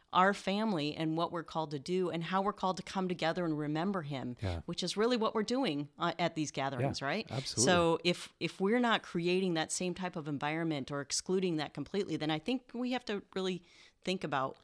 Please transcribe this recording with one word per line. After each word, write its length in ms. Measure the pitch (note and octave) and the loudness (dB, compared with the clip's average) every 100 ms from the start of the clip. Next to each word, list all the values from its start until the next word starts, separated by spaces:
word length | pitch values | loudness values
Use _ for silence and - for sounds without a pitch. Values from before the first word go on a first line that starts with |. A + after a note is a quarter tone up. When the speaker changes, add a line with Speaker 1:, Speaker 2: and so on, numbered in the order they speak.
| - | -2
Speaker 1:
our 220 | - F#3+ | 4 4
family 600 | G3 - G3+ A3 F3 D3 | 4 -2 0 0 0 -2
and 220 | - D#3+ D#3+ | -2 -2 0
what 160 | E3+ | -2
we're 100 | E3+ | -4
called 280 | - E3 D#3 | -6 -4 -4
to 80 | D3 | -4
do 320 | D3 F#3 F3+ | -2 0 0
and 120 | E3 | -2
how 180 | E3 F#3+ | 0 0
we're 100 | G3 | 0
called 240 | G3+ F#3+ F#3 | 0 0 -2
to 60 | |
come 260 | - G3 F#3 | -4 -2 -2
together 360 | F3 D#3+ E3 | 0 0 0
and 140 | E3+ D3+ | 0 0
remember 440 | D3+ D#3 F#3 F#3+ | 0 0 0 -2
him, 340 | C#3+ C3+ B2 B2 | -2 -4 -6 -4
Speaker 2:
Yeah. 180 | F#2+ E2+ - | -2 -2 -4
Speaker 1:
which 160 | F3 | -4
is 140 | F3 G3 | -2 2
really 180 | A3+ B3 | 2 4
what 180 | A3 | 2
we're 80 | A#3 | 0
doing, 460 | G#3 B3 A#3+ C#3+ D3 - | 0 2 2 0 -4 -2
uh, 140 | E3+ E3+ | -2 0
at 160 | E3+ | 0
these 160 | E3 D3 | 0 -4
gatherings, 500 | - C3+ C3+ C3+ - | -2 -2 0 -2 0
Speaker 2:
Yeah, 60 | C#3 | -2
Speaker 1:
right? 200 | F3+ - | -2 -2
Speaker 2:
absolutely. 340 | A#2+ C3+ - B2 | -4 -4 2 6
Speaker 1:
So 260 | F3 E3 E3 | 6 6 4
if, 240 | F3 F3 - - | 2 0 -4 -6
if 220 | E3+ - | -6 0
we're 180 | F#3+ A#3+ | 2 4
not 220 | A#3+ G3+ | 4 2
creating 520 | - E3+ E3+ F#3 F#3+ | 0 -2 2 2 2
that 180 | E3 D#3 | 0 -2
same 220 | - F3+ | -2 -4
type 200 | F3 F#3 | -4 -6
of 140 | F3+ D3 | -6 -4
environment 600 | C#3+ D3 D#3+ E3 D3 B2+ | -2 -2 0 0 -2 -2
or 100 | C#3+ | -6
excluding 560 | C3+ - - F#3 F#3 D#3 | -4 -4 0 2 2 0
that 160 | D3 | -2
completely, 420 | - C#3+ G3 G3 D#3 | -6 -6 -4 -2 -2
then 140 | D#3 | 0
I 80 | D#3 | -2
think 240 | - B3+ - | 0 -4 -4
we 180 | A#3+ B3 | -6 -2
have 120 | B3 - | -2 -4
to 160 | G3+ - | -6 -4
really 280 | F#3+ F#3+ F3+ - - - _ | -4 -2 -2 -8 -20 -20 _
think 200 | - F#3 | -4 -2
about 340 | D#3+ C#3 C3 - | 0 0 -2 -4